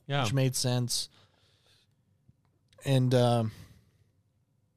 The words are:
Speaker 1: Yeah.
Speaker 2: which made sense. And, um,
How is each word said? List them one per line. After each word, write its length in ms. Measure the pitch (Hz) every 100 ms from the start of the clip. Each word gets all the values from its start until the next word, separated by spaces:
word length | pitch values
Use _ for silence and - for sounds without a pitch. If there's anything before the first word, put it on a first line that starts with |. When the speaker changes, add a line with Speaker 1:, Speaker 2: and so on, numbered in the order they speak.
| -
Speaker 1:
Yeah. 180 | 139
Speaker 2:
which 100 | 113
made 220 | 135 131 127
sense. 520 | 127 123 120 - - _ _ _ _ _ _ _ _ _ _ _ _ _ _ _ _ -
And, 320 | 139 135 127 127
um, 360 | 120 120 110 - - - _ _ _ _ _ _ _ _ _